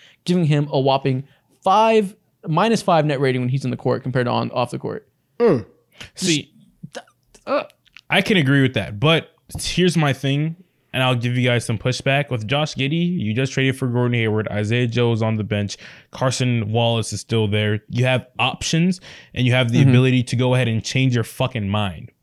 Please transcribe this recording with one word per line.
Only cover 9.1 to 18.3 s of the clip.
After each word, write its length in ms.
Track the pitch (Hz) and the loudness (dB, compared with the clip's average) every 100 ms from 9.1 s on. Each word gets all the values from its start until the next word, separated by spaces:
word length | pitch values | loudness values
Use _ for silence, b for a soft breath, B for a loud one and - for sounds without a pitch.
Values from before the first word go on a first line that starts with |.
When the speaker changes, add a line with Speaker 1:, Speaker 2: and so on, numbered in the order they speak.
| 165 - _ _ - | 2 -2 _ _ -10
Speaker 3:
here's 380 | - - 180 165 | -6 0 2 2
my 160 | 147 | 0
thing, 460 | 131 135 143 156 165 _ _ _ | 0 -2 -2 -2 -6 _ _ _
and 100 | 123 | -2
I'll 120 | 127 123 | 0 0
give 220 | 120 123 | -2 0
you 100 | 123 | 2
guys 160 | 120 | 0
some 140 | - 110 | 0 -4
pushback. 520 | 127 127 - 139 143 | -2 -2 0 -2 -2
With 160 | 127 107 | -4 -2
Josh 260 | 139 151 - | -2 -2 -2
Giddey, 420 | 135 165 175 180 | -2 0 -2 -2
you 160 | 107 | -2
just 200 | 110 131 | -2 -2
traded 240 | - 135 131 | 0 0 0
for 100 | 131 | -2
Gordon 280 | 120 123 120 | 0 0 0
Hayward. 320 | 113 107 104 | 0 0 -2
Isaiah 380 | 104 104 120 123 | -2 0 0 0
Joe 260 | 120 120 | 0 0
is 80 | 113 | 2
on 160 | 110 110 | 0 -2
the 60 | |
bench. 340 | 101 104 101 - B B B | -2 -2 -4 -6 B B B
Carson 600 | - 131 120 127 117 104 | -4 -2 0 0 0 0
Wallace 420 | 113 117 117 107 | 0 0 0 -4
is 80 | 101 | -8
still 260 | - 113 107 | -4 0 0
there. 340 | 107 107 107 - | 0 0 -2 -4
You 160 | 123 127 | -2 0
have 200 | 127 - | 0 -2